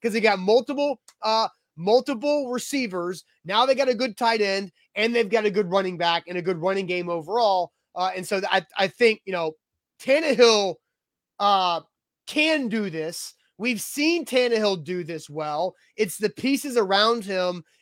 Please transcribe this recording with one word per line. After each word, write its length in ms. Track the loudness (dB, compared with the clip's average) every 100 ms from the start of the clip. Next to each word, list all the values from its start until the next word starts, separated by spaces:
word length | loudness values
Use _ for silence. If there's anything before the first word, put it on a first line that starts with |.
'cause 100 | -4
they 80 | 0
got 200 | 2 2
multiple, 600 | 4 2 2 -2 -2 -4 _ _
uh, 260 | -2 0 0 -6 _ -8
multiple 760 | 2 4 4 -2 0 0 0
receivers. 720 | -6 -4 -4 -4 -4 -6 -8 -14 _ -4
Now 200 | 2 2
they 100 | 4
got 120 | 2
a 80 | 0
good 220 | -2 0
tight 240 | 0 2
end, 320 | 0 0 -4 -12 _ -4
and 200 | 0 0
they've 140 | 2
got 160 | 2 2
a 60 |
good 200 | 0 0
running 260 | 0 -2 0
back 260 | 0 0 -2
and 100 | -6
a 40 |
good 160 | -4 -2
running 280 | -2 -2 -2
game 240 | -4 -4
overall. 640 | -6 -4 0 2 2 -2 _ _ -4
Uh, 160 | -4
and 140 | -4 -4
so 140 | -4 0
I, 140 | 0 0 -2
I 100 | -2
think, 340 | 4 2 2 -4
you 60 |
know, 220 | -4 -4 -6 _ _ _ _
Tannehill, 720 | 0 2 2 6 6 6 2 -4 _ _ _ _ _ _
uh, 420 | 2 4 2 -2 -6 _ _ _ -6
can 400 | 0 2 2 0
do 220 | -4 -4
this. 440 | -6 -8 -8 -14 -18 _ _
We've 240 | -6 -4
seen 440 | -6 -2 0 0 0
Tannehill 580 | 0 2 2 0 -2
do 200 | -4 -8
this 260 | -8 -10 -10
well. 460 | -8 -6 -4 -6 -8 _ -4
It's 220 | -4 -2
the 120 | -6
pieces 460 | -2 -2 -2 0 0
around 480 | 2 4 4 2
him 400 | -2 -2 -2 -4 -12 _